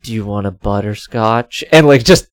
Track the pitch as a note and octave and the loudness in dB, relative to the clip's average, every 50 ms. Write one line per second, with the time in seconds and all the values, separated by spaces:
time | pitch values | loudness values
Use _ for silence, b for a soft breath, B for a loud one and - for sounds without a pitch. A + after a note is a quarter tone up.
0 | _ A#2+ A2+ A2 G2+ G#2 G2+ G2+ G2 G2 F#2 _ - G2+ G2+ G2+ G2+ G#2+ G#2+ - | _ -10 -10 -8 -8 -8 -8 -8 -8 -8 -12 _ -8 -6 -4 -4 -4 -6 -10 -10
1 | - - - A#2+ A2 A2 A2+ A#2+ A#2+ _ - - - - - D#3+ D#3 D3 C#3 C3+ | -14 -10 -6 -2 -2 0 0 -2 -4 _ -12 -14 -4 2 2 4 6 6 4 2
2 | A#2 - F#3 - - _ | 4 2 2 2 2 _